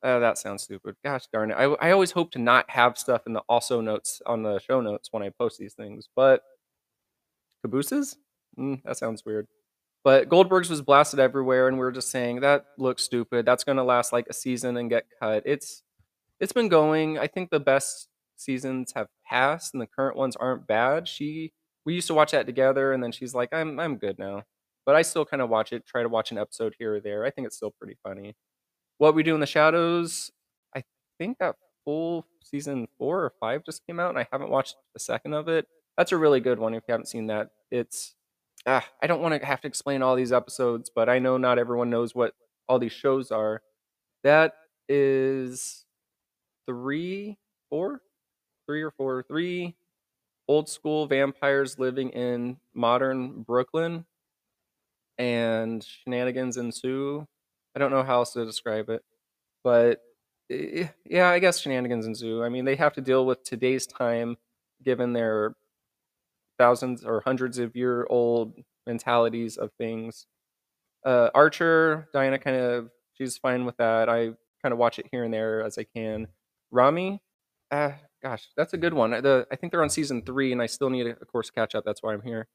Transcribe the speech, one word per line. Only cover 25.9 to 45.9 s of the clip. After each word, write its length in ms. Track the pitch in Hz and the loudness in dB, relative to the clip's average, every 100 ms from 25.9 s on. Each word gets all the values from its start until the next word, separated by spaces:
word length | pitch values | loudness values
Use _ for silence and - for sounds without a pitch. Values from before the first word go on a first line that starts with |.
| 127 | -4
to 40 | 117 | -2
watch 220 | 113 110 | -2 -2
an 80 | 110 | -6
episode 380 | 104 - 113 - | -8 -6 -8 -6
here 160 | 117 | -6
or 60 | 104 | -4
there. 240 | 104 104 | -6 -4
I 60 | 117 | -6
think 180 | 139 127 | -6 -12
it's 80 | - | -8
still 160 | 107 | -12
pretty 240 | _ 98 - | _ -20 -16
funny. 320 | - 98 101 107 _ _ _ _ _ _ | -14 -14 -16 -20 _ _ _ _ _ _
What 160 | 151 156 | 4 6
We 80 | |
Do 100 | 156 | 2
in 60 | 160 | 0
the 60 | 147 | 0
Shadows, 840 | 160 151 165 170 175 170 - - _ _ _ _ | 4 4 4 0 0 -4 -8 -12 _ _ _ _
I 100 | 135 - _ _ _ | -14 -14 _ _ _
think 200 | 175 254 | -10 -4
that 180 | - - _ _ | -4 -4 _ _
full 420 | - 151 165 170 160 _ | -6 -4 -4 -6 -8 _
season 460 | _ 143 143 139 113 _ | _ -10 -6 -8 -8 _
four 260 | 123 180 | -4 -2
or 60 | 151 _ | -4 _
five 240 | 110 135 | -6 -6
just 200 | 165 156 - | -8 -18 -14
came 120 | 170 | -6
out, 120 | 175 | -4
and 80 | - | -4
I 100 | 117 | -4
haven't 200 | 135 143 | -6 -2
watched 260 | 135 135 - _ | -2 -2 -10 _
a 60 | - | -16
second 340 | - 117 - | -6 -6 -4
of 140 | 151 156 | -8 -2
it. 200 | 160 - _ _ - | -4 -4 _ _ -2
That's 160 | 175 | 0
a 40 | 180 | 4
really 240 | 156 135 | 4 4
good 200 | 123 120 | 4 0
one 140 | 113 | -2
if 100 | 113 - | -4 -4
you 60 | |
haven't 140 | 117 - | -4 -4
seen 200 | 120 110 | -8 -4
that. 240 | 107 110 _ _ | -4 -6 _ _
It's, 440 | 123 120 - - _ _ _ _ _ - | -6 -6 -8 -14 _ _ _ _ _ 0
ah, 220 | 131 - _ | 0 0 _
I 60 | 156 | -2
don't 120 | 165 | 0
wanna 240 | 165 151 | 0 -2
have 160 | 139 135 | -2 -4
to 60 | 151 | -4
explain 340 | - - 139 | -8 -4 -2
all 120 | 131 | 2
these 180 | 127 127 | 2 2
episodes, 580 | 123 120 - 123 117 117 | 0 0 -2 -2 -2 -6
but 140 | - 113 | -2 2
I 100 | 123 | 2
know 180 | 127 127 | 2 2
not 200 | 127 123 | 2 2
everyone 320 | 120 120 120 | 2 -2 0
knows 240 | 120 117 | 0 -2
what 200 | 123 117 - _ _ - | 0 -2 -2 _ _ 0
all 100 | 127 | 0
these 140 | 120 | 0
shows 400 | - 139 135 127 | -2 0 0 0
are. 300 | 110 107 110 _ _ _ _ _ _ | -2 -2 -4 _ _ _ _ _ _
That 320 | 135 151 160 - _ _ _ | 6 6 6 0 _ _ _
is 960 | 143 139 135 131 135 127 127 - - _ | 2 2 2 0 -2 -6 -10 -12 -14 _